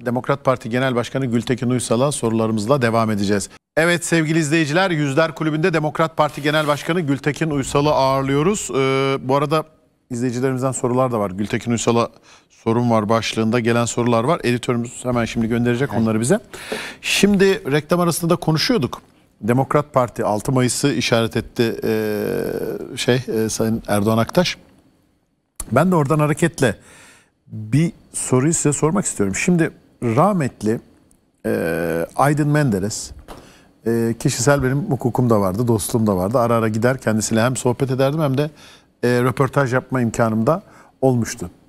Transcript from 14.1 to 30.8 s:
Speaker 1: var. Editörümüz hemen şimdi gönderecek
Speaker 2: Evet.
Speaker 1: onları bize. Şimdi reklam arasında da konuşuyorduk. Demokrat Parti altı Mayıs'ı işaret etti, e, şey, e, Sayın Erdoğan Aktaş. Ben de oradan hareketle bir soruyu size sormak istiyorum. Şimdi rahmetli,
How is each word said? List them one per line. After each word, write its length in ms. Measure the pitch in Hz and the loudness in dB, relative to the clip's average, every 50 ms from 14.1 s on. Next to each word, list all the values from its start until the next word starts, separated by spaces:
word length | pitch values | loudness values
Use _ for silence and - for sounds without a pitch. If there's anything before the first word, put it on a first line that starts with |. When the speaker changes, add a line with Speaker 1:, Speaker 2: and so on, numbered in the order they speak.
| 120 113 113 | 2 2 2
Speaker 1:
var. 180 | 139 170 - - | 0 -2 0 0
Editörümüz 480 | 120 123 120 - - 123 120 117 123 - - - | -2 -2 -2 -2 -2 -2 -2 -4 -6 -10 -8 -6
hemen 200 | 123 123 120 113 | -4 -2 -2 -2
şimdi 220 | 110 - 117 113 110 | -2 -2 -2 -2 0
gönderecek 420 | 120 117 120 120 120 120 143 139 - | 0 0 2 0 0 0 -2 -2 0
Speaker 2:
Evet. 80 | 120 | 0
Speaker 1:
onları 180 | 113 110 107 110 | 0 2 2 0
bize. 200 | 117 127 190 240 - - - - - - - - - - - - | 2 2 0 0 0 -8 -16 -18 -12 -10 -10 -10 -10 -12 -14 -10
Şimdi 720 | - - - - - 202 208 185 196 196 190 - - 131 | -6 -4 2 2 4 4 6 4 4 4 4 2 0 -2
reklam 280 | 139 151 143 - 180 175 | -2 -2 0 0 0 2
arasında 300 | 175 170 151 - 170 165 | 2 0 0 0 0 0
da 60 | 175 | 0
konuşuyorduk. 680 | 160 - - 156 147 - - 254 214 127 107 - - - _ _ _ _ _ _ _ | 0 2 0 0 0 2 0 2 0 0 -2 -4 -8 -16 _ _ _ _ _ _ _
Demokrat 520 | 104 104 120 131 135 - - 147 147 - - | -2 0 2 2 2 2 0 0 0 2 0
Parti 320 | 135 123 110 - - 107 | 0 0 0 -2 -4 -2
altı 260 | 107 104 104 - - | 0 0 0 -2 0
Mayıs'ı 360 | 135 127 127 120 - - - 143 131 | 2 2 2 2 0 0 0 0 0
işaret 440 | - - - 123 113 113 110 - 117 | 0 0 2 2 2 2 0 -2 -4
etti, 420 | 107 - - - 120 113 - - - | -6 -4 -2 0 0 0 0 -2 -2
e, 1120 | 113 110 110 110 107 104 104 104 98 92 95 92 - - 95 - - - - - - - 123 | -2 0 0 0 -2 -2 -4 -4 -4 -4 -4 -4 -4 -4 -6 -6 -6 -6 -8 -10 -10 -10 -4
şey, 240 | - - 120 131 123 - | 0 2 2 2 0 -2
e, 220 | 117 110 110 107 | -2 -2 -2 -2
Sayın 340 | - - 117 110 113 113 - - | -2 -2 -2 -2 -2 -2 -2 -2
Erdoğan 300 | 101 104 101 110 113 113 | 0 0 2 2 2 2
Aktaş. 400 | 113 - - 180 180 - - - - _ _ _ _ _ _ _ _ _ _ _ _ _ _ _ _ _ _ _ - - | 0 2 2 2 2 2 -2 -8 -14 _ _ _ _ _ _ _ _ _ _ _ _ _ _ _ _ _ _ _ -8 0
Ben 200 | 110 123 160 185 | 2 2 2 4
de 40 | 185 | 2
oradan 240 | 160 143 127 156 151 | 2 2 2 2 0
hareketle 560 | 151 147 143 - 175 165 - - 135 113 95 - - - - - - - - _ _ _ _ _ _ _ | 2 0 0 0 0 -2 0 0 0 0 0 -2 -10 -20 -20 -20 -20 -20 -20 _ _ _ _ _ _ _
bir 440 | 113 110 107 107 113 143 170 165 - - - _ - | -14 -12 -6 -2 0 0 0 0 -2 -8 -18 _ -10
soruyu 400 | - - - 131 127 131 160 170 | -10 -4 0 2 2 2 2 0
size 200 | - - 147 143 | 2 0 0 0
sormak 320 | - - 156 170 - 175 | 2 0 0 0 0 -2
istiyorum. 300 | - - - 202 196 190 | -4 -2 -2 -2 -2 -2
Şimdi 360 | - - - 180 165 160 - - - _ _ _ _ 127 | -2 0 2 2 2 2 0 -2 -8 _ _ _ _ -4
rahmetli, 760 | 117 110 127 165 202 214 175 143 117 - - 104 107 113 139 | 0 2 4 4 2 2 0 -2 -2 -4 -4 -2 -2 -2 -2